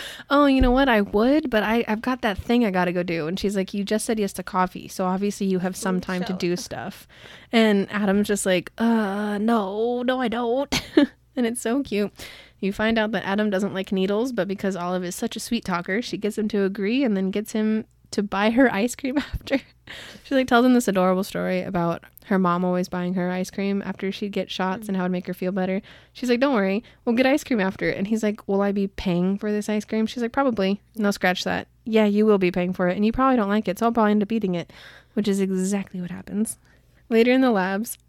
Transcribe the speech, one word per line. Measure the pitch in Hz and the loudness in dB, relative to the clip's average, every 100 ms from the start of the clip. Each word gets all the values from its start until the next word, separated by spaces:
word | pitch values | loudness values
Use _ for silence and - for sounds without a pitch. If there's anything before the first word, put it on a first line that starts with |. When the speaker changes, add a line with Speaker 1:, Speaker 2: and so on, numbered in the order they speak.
| - - - | -12 -16 0
Speaker 1:
"Oh, | 285 | 4
you | 285 262 | 4 6
know | 254 | 4
what? | 254 277 | 4 4
I | 220 | 4
would, | 196 208 240 294 311 | 2 2 4 4 2
but | 220 | 0
I, | 202 233 - | 2 2 0
I've | 214 | -2
got | 247 254 | -2 -2
that | 226 - | -2 -4
thing | - 240 220 | 0 2 2
I | |
gotta | 185 180 | 2 0
go | 175 | 0
do." | 175 165 151 | -2 -2 -4
And | 202 | -2
she's | 196 202 | -2 -2
like, | 190 | -2
"You | 202 | -4
just | 196 214 | -2 -2
said | - 220 | 0 -2
yes | 196 | -2
to | - | -4
coffee, | 180 185 185 - - | -4 -2 -2 -4 -12
so | - 185 | -4 -2
obviously | 190 202 - 196 | 0 -2 -2 0
you | 185 | 0
have | 185 185 | -2 -4
some | 190 185 | -2 -2
time | 185 180 | -2 -6
to | 180 | -4
Speaker 2:
Flucella. | 185 | -2
Speaker 1:
do | 175 180 | -2 -2
stuff." | - - 143 - - - - - - | -6 -10 -10 -14 -20 -20 -20 -20 -2
And | 233 220 202 190 | 4 4 4 0
Adam's | 208 202 202 208 | 0 2 2 2
just | 202 196 | 0 2
like, | 180 - - | 0 -2 -2
"Uh, | 233 226 208 202 208 208 | 0 2 0 -2 -4 -2
no, | 220 233 190 208 233 247 | 2 2 0 -2 -2 0
no, | 247 254 | 0 0
I | 247 | 0
don't." | 226 233 254 285 - - | -2 0 0 0 -4 2
<laughs> | - 285 - _ - | 2 2 0 _ -4
And | |
it's | 233 240 | -2 -2
so | 226 262 | -2 -2
cute. | 269 202 202 - - - - _ | -2 -2 -2 -6 -18 -18 -20 _
You | 190 | -4
find | 202 220 226 | 0 0 2
out | 214 | 0
that | 202 - | -2 -2
Adam | 196 214 | 0 2
doesn't | 190 196 | 0 0
like | 180 196 | -2 -2
needles, | 190 190 202 262 | 0 2 0 0
but | 226 180 | -2 -2
because | 196 196 | -2 -4
Olive | 190 175 180 | -2 -4 -4
is | 175 | -4
such | - 233 220 | -6 -6 -6
a | |
sweet | - 226 - | -4 -4 -2
talker, | 175 180 196 | -4 -2 -4
she | 240 180 | -4 -4
gets | 208 220 | -4 -2
him | 208 | -2
to | 202 | 0
agree | 196 202 196 254 | 0 0 0 0
and | 262 | 2
then | 196 190 | 2 0
gets | 202 214 | -2 -4
him | 220 214 220 - _ _ | -2 0 -2 -4 _ _
to | - | -4
buy | 202 190 220 | -2 0 2
her | 233 254 | 2 0
ice | 196 240 | -2 -2
cream | - 269 285 | -4 -4 -4
<laughs> | - | -4
after. | - - 277 - _ - - - - | -8 -4 -4 -4 _ -20 -18 -18 -20
She, | - | 0
like, | 269 254 | 0 4
tells | 240 | 6
him | 254 | 6
this | 247 240 | 4 4
adorable | 190 185 185 | 2 2 2
story | 196 175 180 185 | -2 -4 -2 -2
about | 185 180 170 170 - - | -2 -2 -2 -2 -8 -20
her | - 190 | -2 2
mom | 180 175 | 4 2
always | 180 180 185 | 0 0 -2
buying | 180 180 | -4 -4
her | 185 180 | -2 -2
ice | 185 185 | -4 -6
cream | - 196 202 | -4 -2 -2
after | 190 190 190 | -4 -6 -6
she'd | - 208 | -6 -6
get | 202 185 | -4 -6
shots | - 185 185 208 | -4 -4 -4 -4
Speaker 2:
Mm. | |
Speaker 1:
and | 190 | -2
how | |
it'd | 180 | -2
make | 180 180 | -2 -6
her | |
feel | 180 180 | -6 -4
better. | 196 185 190 - - - | -2 -2 -4 -6 -20 -20
She's | - 247 | -8 0
like, | 240 | 2
"Don't | 277 | 4
worry, | 240 190 202 - - | 2 2 0 -6 -8
we'll | - 233 | -2 2
get | 262 | 4
ice | 294 | 2
cream | - 180 | 0 0
after." | 190 - 165 | 0 -2 -4
And | - 196 | -2 -2
he's | 220 | 0
like, | 214 214 - | 0 -4 -2
"Will | 196 | 0
I | 202 | 2
be | 202 196 | 0 -2
paying | - 196 175 180 196 | -2 -2 2 2 0
for | 214 | -2
this | 208 208 | -4 -2
ice | 208 | -4
cream?" | - 214 220 | -2 -2 -2
She's | 254 | -2
like, | 240 | -4
"Probably." | 277 277 220 190 202 _ - | 0 0 2 0 -2 _ -2
"No, | 202 | -2
scratch | 196 185 180 | 0 0 0
that. | 190 180 - _ | -2 -4 -6 _
Yeah, | - 220 214 | 0 2 4
you | 208 | 4
will | 214 202 | 4 4
be | 180 | 4
paying | 180 180 | 0 -2
for | 185 180 | 0 0
it, | 196 | 2
and | |
you | 214 | 0
probably | 233 262 254 | 2 2 2
don't | 202 | 2
like | 214 214 | 0 -2
it, | 175 | -2
so | |
I'll | 233 | 0
probably | 233 208 | 2 4
end | 208 | 2
up | 202 | 0
eating | 226 196 | -2 -2
it," | 175 - - - - _ | -4 -6 -16 -20 -20 _
which | - 208 | -2 0
is | 196 | 2
exactly | 190 190 185 202 190 185 | 2 0 0 -2 -4 -10
what | 175 | -10
happens. | 185 - 196 226 - _ _ _ _ _ | -10 -8 -4 -4 -6 _ _ _ _ _
Later | 226 240 | 4 4
in | 254 | 6
the | 262 | 4
labs, | 208 185 196 233 - | 4 0 -2 -6 -10